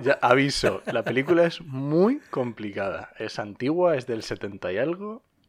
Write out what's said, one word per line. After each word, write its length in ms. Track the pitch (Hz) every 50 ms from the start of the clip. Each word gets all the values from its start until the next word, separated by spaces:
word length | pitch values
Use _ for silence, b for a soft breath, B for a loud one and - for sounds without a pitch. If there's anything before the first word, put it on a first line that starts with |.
Ya, 180 | 131 131 - -
aviso, 600 | - 120 123 135 135 143 131 - - 127 95 95 - -
la 160 | 107 120 110
película 400 | - 120 123 139 143 175 170 170
es 160 | 170 165 -
muy 580 | - 156 131 131 135 143 151 165 190 214 269 294 - -
complicada. 840 | - 151 127 120 113 - 107 104 98 104 98 98 85 78 104 - - -
Es 220 | 113 107 - -
antigua, 560 | 113 104 98 - 123 131 156 175 180 175 160
es 100 | 135 117 -
del 160 | 117 110 101
setenta 500 | - 117 - - 104 98 98 - 92 92
y 40 | 101
algo. 460 | 127 156 175 185 202 208 220 247 - _ _ _ _